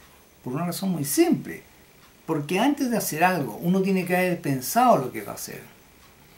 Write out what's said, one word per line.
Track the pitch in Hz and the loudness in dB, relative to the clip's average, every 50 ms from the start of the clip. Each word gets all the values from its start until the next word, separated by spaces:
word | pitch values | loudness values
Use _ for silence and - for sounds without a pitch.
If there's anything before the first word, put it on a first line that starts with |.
| - - - - _ _ _ _ - | -20 -20 -20 -20 _ _ _ _ -10
por | 127 127 | -6 -6
una | 156 175 175 | -4 -4 -4
razón | - - 196 190 | -4 -4 -2 -2
muy | 180 151 143 | -2 -2 -2
simple, | 143 - - 339 349 247 127 - 104 - - - - - - - - _ _ - - _ _ _ - | 0 2 2 4 4 2 0 -2 -6 -12 -14 -16 -20 -20 -20 -20 -20 _ _ -20 -20 _ _ _ -4
porque | 160 147 143 147 180 190 | -4 -2 -2 -2 0 2
antes | 233 285 285 - 277 240 | 2 2 2 2 0 0
de | 233 196 | 0 -2
hacer | - - - 156 170 | -2 -2 0 2 2
algo, | 185 185 165 135 110 107 107 | 2 2 2 -2 -4 -6 -4
uno | - 170 185 190 | 0 2 2 2
tiene | 185 196 190 185 170 | 2 2 2 0 0
que | 175 185 | 2 2
haber | 180 185 180 180 175 | 2 2 0 -2 -2
pensado | - 147 139 131 127 - - 226 254 247 214 147 | -2 -2 -2 -2 -2 -2 2 4 4 6 4 4
lo | 131 117 | 2 -2
que | 104 110 - | -8 -10 -10
va | - | -10
a | - | -12
hacer. | - - - - - - - - - - _ - - - - - - - - - | -12 -12 -14 -14 -14 -16 -20 -20 -20 -20 _ -20 -20 -20 -20 -20 -20 -20 -20 -20